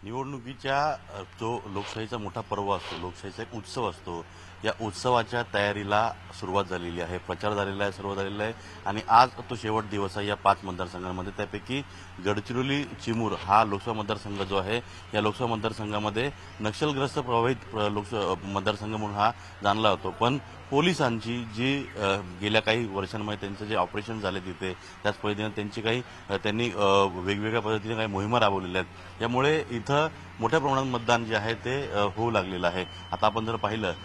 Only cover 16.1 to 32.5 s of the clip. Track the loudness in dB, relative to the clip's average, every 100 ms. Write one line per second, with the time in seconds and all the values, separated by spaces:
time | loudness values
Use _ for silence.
16.1 | 0 -2 -4 -16 -4 -4 0 0 2 0
17.1 | 0 2 4 4 0 -4 0 0 0 -2
18.1 | 0 0 0 -2 -2 0 -2 -4 -4 -4
19.1 | 4 2 2 -12 -2 2 4 4 4 -2
20.1 | 2 2 2 -4 -16 0 4 4 4 2
21.1 | 2 -2 -4 -4 -2 0 0 -4 0 2
22.1 | 2 -2 -4 2 4 4 2 2 -2 -2
23.1 | -4 -4 -4 -6 -6 -2 0 0 -2 -6
24.1 | -4 -2 -2 -6 -6 -6 -6 -12 -4 -2
25.1 | 0 -2 -2 -2 -4 -6 -2 0 0 -2
26.1 | -14 -4 -2 0 0 0 2 6 6 6
27.1 | 2 -2 0 0 0 2 0 0 -2 0
28.1 | 0 2 6 6 4 0 0 -2 -8 -16
29.1 | -4 0 2 4 2 0 -4 2 2 2
30.1 | -2 -16 -2 2 4 4 2 2 0 4
31.1 | 4 4 0 0 -2 -2 -4 -2 2 2
32.1 | 2 2 2 2